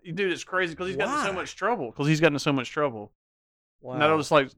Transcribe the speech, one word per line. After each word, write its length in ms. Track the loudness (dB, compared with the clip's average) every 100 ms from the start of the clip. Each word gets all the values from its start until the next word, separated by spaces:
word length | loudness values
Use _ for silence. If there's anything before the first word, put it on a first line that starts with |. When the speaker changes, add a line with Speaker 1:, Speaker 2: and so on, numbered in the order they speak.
Speaker 1:
Dude, 280 | -10 -4 -2
it's 120 | -2 -4
crazy 280 | -2 -2
'cause 140 | -4 -6
he's 80 | -4
gotten 180 | -2
in 80 | -2
so 60 | -2
Speaker 2:
Why? 60 | -4
Speaker 1:
much 200 | -6 -4
trouble. 360 | -2 -2 -4
'Cause 160 | -2 2
he's 120 | 4
gotten 140 | 4 4
in 40 |
so 140 | 0
much 180 | 0 -2
trouble. 400 | -2 -2 -2 -14 _ _ _ _ _ _ _
Speaker 2:
Wow. 160 | -8 0
Speaker 1:
Now 200 | 2 2
it's 140 | 4
like 180 | 2 2